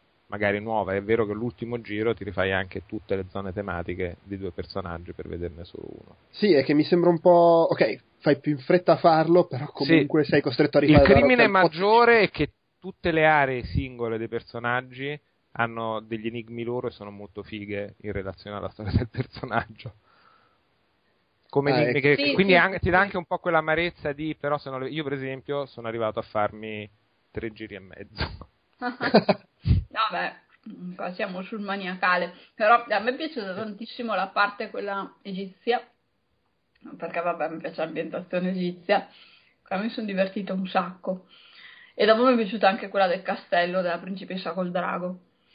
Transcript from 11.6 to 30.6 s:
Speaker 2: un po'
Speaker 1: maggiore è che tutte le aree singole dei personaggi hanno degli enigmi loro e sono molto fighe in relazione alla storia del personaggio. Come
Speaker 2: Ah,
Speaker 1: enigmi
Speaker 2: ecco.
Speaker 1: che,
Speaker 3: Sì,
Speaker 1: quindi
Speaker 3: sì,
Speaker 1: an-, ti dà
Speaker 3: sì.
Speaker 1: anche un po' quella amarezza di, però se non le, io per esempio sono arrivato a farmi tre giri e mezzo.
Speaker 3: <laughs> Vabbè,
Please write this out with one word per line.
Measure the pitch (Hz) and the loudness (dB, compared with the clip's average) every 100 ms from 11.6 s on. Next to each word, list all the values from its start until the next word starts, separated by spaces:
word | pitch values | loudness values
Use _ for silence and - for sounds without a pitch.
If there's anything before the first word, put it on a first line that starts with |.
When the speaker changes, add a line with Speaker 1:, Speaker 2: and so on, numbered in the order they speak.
Speaker 2:
un | 170 | 4
po' | 156 | 2
Speaker 1:
maggiore | 196 226 233 233 | 4 6 8 6
è | 185 | 4
che | - 147 _ _ _ | 0 -4 _ _ _
tutte | 185 - 180 | -16 -8 -2
le | 160 156 | 2 4
aree | 151 135 127 | 4 2 0
singole | - 87 135 123 117 113 | -4 -4 -4 -6 -6 -4
dei | 113 | -6
personaggi | 117 - 120 120 123 127 123 135 147 _ _ _ - | -8 -10 -8 -4 -4 -6 -10 -10 -10 _ _ _ -4
hanno | 117 117 113 110 | -4 -4 -6 -6
degli | 110 113 110 | -6 -8 -8
enigmi | 120 110 117 | -10 -12 -10
loro | 117 123 123 | -6 -6 -6
e | |
sono | - 104 | -10 -16
molto | 101 101 - | -16 -16 -16
fighe | 98 107 101 101 101 101 | -14 -12 -10 -8 -10 -12
in | 107 | -8
relazione | 98 95 92 101 101 | -8 -8 -12 -12 -10
alla | 95 | -10
storia | - 104 | -10 -2
del | - 120 | -2 -2
personaggio. | - 127 - 131 113 - 110 113 - _ _ _ _ _ _ _ _ _ _ _ _ _ _ _ | -6 -10 -8 -6 -4 -4 -10 -18 -18 _ _ _ _ _ _ _ _ _ _ _ _ _ _ _
Come | 139 143 | -2 0
Speaker 2:
Ah, | 127 | 2
Speaker 1:
enigmi | 120 123 | 2 2
Speaker 2:
ecco. | 135 | 2
Speaker 1:
che, | 139 285 | 2 2
Speaker 3:
Sì, | |
Speaker 1:
quindi | 269 196 | 2 4
Speaker 3:
sì, | 180 | 4
Speaker 1:
an-, | 175 190 | 4 0
ti | 190 | 0
dà | 175 | 2
Speaker 3:
sì. | |
Speaker 1:
anche | 196 190 | 0 -2
un | 170 | -6
po' | 175 | -6
quella | 180 165 | 0 0
amarezza | 156 156 175 - 151 | 2 0 -2 -4 -8
di, | 143 156 | -6 -6
però | 151 143 147 | -6 -4 -4
se | - | -6
non | 131 | -8
le, | 131 | -8
io | 156 | -6
per | 143 | -6
esempio | 139 131 135 123 143 139 | -6 -6 -10 -6 -6 -6
sono | - 117 | -10 -8
arrivato | 113 110 107 | -4 -2 -4
a | |
farmi | 110 110 104 107 110 107 104 _ _ _ _ | -6 -2 -2 -4 -10 -10 -12 _ _ _ _
tre | - 113 | -10 -10
giri | 110 110 101 | -10 -14 -14
e | |
mezzo. | 92 - 101 - - - - _ _ - | -18 -20 -16 -8 -8 -8 -20 _ _ -12
Speaker 3:
<laughs> | 247 247 240 220 - 196 _ _ - - - | -10 -6 2 2 2 -4 _ _ 0 0 0
Vabbè, | 214 220 180 175 - _ _ | -4 -2 -2 -6 -8 _ _